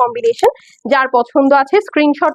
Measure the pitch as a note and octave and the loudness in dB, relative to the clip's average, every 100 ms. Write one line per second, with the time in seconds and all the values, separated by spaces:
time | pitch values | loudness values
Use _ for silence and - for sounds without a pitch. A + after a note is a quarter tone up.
0 | B3 A#3 A3+ A#3+ - - _ _ G#3+ C4+ | -4 -2 -4 0 -2 -2 _ _ -4 -2
1 | C4 B3+ A#3+ D4+ C4+ C#4 C4+ G4+ G#4 - | 0 -2 -2 0 2 2 2 -2 -2 -2
2 | D4 D4 E4 | 0 0 -2